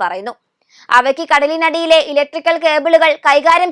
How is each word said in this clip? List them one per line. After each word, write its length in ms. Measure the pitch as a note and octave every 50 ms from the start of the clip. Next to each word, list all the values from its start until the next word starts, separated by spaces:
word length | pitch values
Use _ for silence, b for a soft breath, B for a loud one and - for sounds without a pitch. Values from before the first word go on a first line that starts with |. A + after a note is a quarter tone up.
പറയുന്നു. 320 | G3 F3 F3 F#3+ G3 A#3 - _ _ _ _ _ b b b b b b - B3
അവയ്ക്ക് 260 | B3 C4+ C4+ E4 E4 -
കടലിനടിയിലെ 680 | - C#4+ C#4+ D4 D#4+ D#4+ E4 E4 D4+ E4 E4 E4 D#4+ D#4+ C#4+ D#4
ഇലക്ട്രിക്കൽ 440 | C#4+ C#4+ C#4+ C#4+ - E4 D#4 E4+ E4+ E4 D#4+
കേബിളുകൾ 460 | D#4+ D4+ D4+ C#4+ E4 E4 D#4+ D#4+ D#4 D4+ - -
കൈകാര്യം 440 | D4+ C#4 D4 C#4+ E4 E4+ F4 F4+ F4+